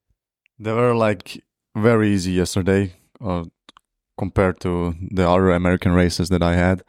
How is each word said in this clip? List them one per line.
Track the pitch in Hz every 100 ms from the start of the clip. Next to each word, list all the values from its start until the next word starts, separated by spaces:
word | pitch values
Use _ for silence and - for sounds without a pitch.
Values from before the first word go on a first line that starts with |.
| _ _ _ _ _ -
They | 107
were, | 110 123
like, | 117 110 98 - - - _ _ -
very | 107 117 104
easy | 101 90
yesterday, | 90 87 - 92 98 98 - _ -
uh, | 98 87 85 - - - _ _ _ -
compared | 101 - 92 90
to | 92 87 87 82 90
the | 92 87
other | 90 92
American | 87 87 90 92
races | 87 87 - 85
that | 90
I | 85
had, | 87 87 92